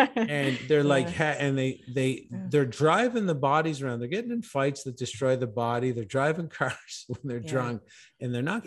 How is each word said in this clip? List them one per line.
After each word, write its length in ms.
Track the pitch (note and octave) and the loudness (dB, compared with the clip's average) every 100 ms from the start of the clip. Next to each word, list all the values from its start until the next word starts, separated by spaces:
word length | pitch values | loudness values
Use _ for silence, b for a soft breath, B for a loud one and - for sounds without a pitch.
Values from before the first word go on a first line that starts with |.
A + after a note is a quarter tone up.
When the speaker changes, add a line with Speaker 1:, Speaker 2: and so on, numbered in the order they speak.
| C4+ B3 | 4 2
Speaker 1:
And 420 | - D3 C#3 B2 B2+ | 0 0 0 0 2
they're 160 | D3+ | 4
like, 220 | C#3+ C#3 C3 | 6 4 2
Speaker 2:
Yeah. 260 | F3+ D#3 | 0 0
Speaker 1:
ha-, 40 | C#3 | 0
and 180 | C#3 C3+ | 0 0
they, 240 | C3 - - | 0 -4 -6
they, 400 | B2+ C3 C3 - | -2 0 -2 -8
Speaker 2:
Yeah. 160 | F#3 F#3+ | -10 0
Speaker 1:
they're 160 | D3 | 2
driving 640 | C3 - D3+ F#3 B3 A#3 F#3+ | 2 2 4 4 2 0 0
the 80 | |
bodies 480 | D3 C3+ D3+ D#3+ C#3 | 0 2 2 2 -2
around. 160 | C3+ A#2 | -4 -4
They're 80 | A#2+ | -4
getting 220 | F#3+ A#3+ | -4 -4
in 120 | A#3 | -6
fights 400 | - C#3 C#3 C#3 | -4 0 0 -2
that 120 | C3+ A#2+ | -8 -8
destroy 400 | B2+ - C3 B2+ | -8 -2 0 2
the 100 | B2 | 0
body. 440 | A2 A#2 A#2+ B2+ | -2 -2 0 0
They're 120 | A#2 | -2
driving 440 | G#2 C3+ C#3+ D#3+ D#3+ | -2 0 0 0 -4
<laughs> 100 | - | -4
cars 460 | C3+ - - - - | -4 -4 -14 -16 -10
when 120 | A#2+ | -10
they're 160 | C3+ A#2+ | -6 -8
Speaker 2:
Yeah. 100 | G#2+ | -2
Speaker 1:
drunk, 320 | C3 A#2+ A#2 - b b b | -2 -2 -4 -10 b b b
and 140 | B2+ | -6
they're 80 | A#2+ | -2
not. 240 | C#3+ A3+ | -2 -4